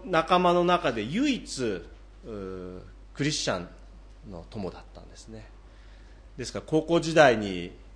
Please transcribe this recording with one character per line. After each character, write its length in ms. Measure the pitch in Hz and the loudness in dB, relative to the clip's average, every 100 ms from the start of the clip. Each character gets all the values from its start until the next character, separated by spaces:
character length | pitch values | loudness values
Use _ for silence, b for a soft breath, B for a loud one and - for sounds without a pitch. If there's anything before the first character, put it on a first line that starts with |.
仲 340 | - 165 165 185 | -2 0 4 4
間 140 | 180 | 6
の 120 | 175 | 4
中 280 | 175 175 160 | 4 4 2
で 100 | 113 | -2
唯 320 | 107 190 294 | -4 -2 0
一、 280 | 226 - - | -2 -6 -6
う 200 | 120 90 - - - - 143 | -4 -4 -8 -18 -20 -20 -14
ー、 540 | 104 95 92 90 92 - - - | -12 -10 -10 -12 -14 -16 -20 -14
ク 100 | - | -4
リ 80 | 143 | -4
ス 100 | - | -2
チ 80 | - | -4
ャ 100 | 95 | -4
ン 80 | 85 - - - - - 110 | -6 -14 -20 -20 -20 -20 -16
の 140 | 87 - | -16 -12
友 200 | 113 90 | -10 -8
だ 100 | - | -10
っ 20 | - | -16
た 60 | - | -20
ん 80 | 87 | -20
で 80 | - | -20
す 120 | - | -18
ね。 200 | 110 107 - B B B B B B - - | -18 -18 -20 B B B B B B -18 -12
で 80 | |
す 80 | 117 | -10
か 80 | - | -8
ら、 40 | - | -2
高 160 | 156 | -2
校 180 | 156 170 | 2 0
時 140 | 156 | 4
代 240 | 160 143 110 | 6 8 6
に、 340 | 101 90 90 - - | 0 -4 -8 -12 -20